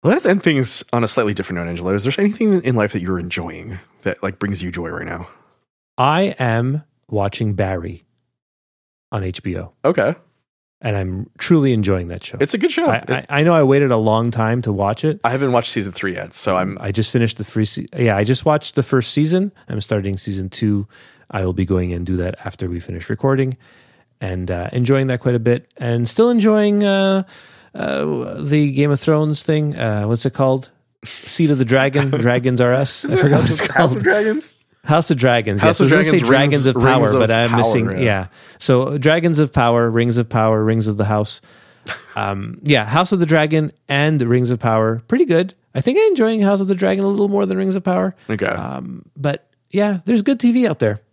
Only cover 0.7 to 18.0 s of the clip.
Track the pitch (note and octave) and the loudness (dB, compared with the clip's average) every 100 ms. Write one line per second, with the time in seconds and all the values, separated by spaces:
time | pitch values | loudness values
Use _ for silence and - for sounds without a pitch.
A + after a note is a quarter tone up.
0.7 | - - A#2+ A2+ - A2 G2+ G2 F2+ E2+ | -4 -4 -2 0 0 -2 -2 -6 -6 -6
1.7 | E2+ F2+ G2 G#2 D3 G3+ A3 A3 F#3 B2+ | -6 -2 -2 -2 0 -2 0 0 2 2
2.7 | A#2+ G#2 G#2 F2+ F#2 F2 F2 E2+ D#2 G2 | 0 0 -2 -4 -4 -4 -8 -8 -10 -14
3.7 | F#2 _ _ - F2 F#2+ F#2+ G#2 G2 F2+ | -14 _ _ -8 -6 -8 -6 -6 -6 -8
4.7 | F2 E2 E2+ D#2+ E2+ F2 - _ _ _ | -8 -10 -10 -10 -12 -14 -20 _ _ _
5.7 | _ _ - B2 D#3+ G3 - B2+ A2+ A#2+ | _ _ -2 0 2 0 -2 -2 0 -2
6.7 | D3 D3+ _ _ G#2+ G2+ - A2 F#2+ F#2+ | -4 -8 _ _ -4 -4 -4 -4 -2 -4
7.7 | F#2+ E2+ F2 _ _ _ _ _ _ _ | -4 -8 -14 _ _ _ _ _ _ _
8.7 | _ _ _ _ A2+ F#2 F2+ - F2+ F2+ | _ _ _ _ -8 -8 -8 -8 -8 -10
9.7 | _ C#3+ F3 G#2 E3+ _ _ _ _ _ | _ 0 2 0 -2 _ _ _ _ _
10.7 | _ - G2+ F#2 F#2 A2 _ - E3+ C#3 | _ -6 -4 -4 -6 -10 _ 2 4 4
11.7 | A#2 G2 F#2+ E2+ E2+ - - C#3+ A3 E4+ | 2 0 0 -2 -10 -12 -4 -4 0 -2
12.7 | - E4 A#2 - B2+ C#3 C#3+ D#3 E3 C#3 | 0 0 0 -2 -6 -2 0 4 4 4
13.7 | C#3 C#3+ A#2 A2 A2 A#2 A2+ A2+ A#2+ A#2 | 4 4 2 2 2 0 -2 0 0 -2
14.7 | G2+ G2 G#2+ D#3 C#3 A#2 C3 C#3 B2 A#2 | -2 -2 -2 -4 -2 -2 0 0 0 0
15.7 | - G2 F2+ G2 F2+ F2+ - - F#2 F#2 | -4 -6 -6 -6 -6 -10 -8 -2 0 -2
16.7 | G2 G2 G2 G#2+ B2 A#2 - G#2 - G#2+ | -6 -6 -4 -2 0 -2 -4 -8 -4 -4
17.7 | - - - | -4 -10 -2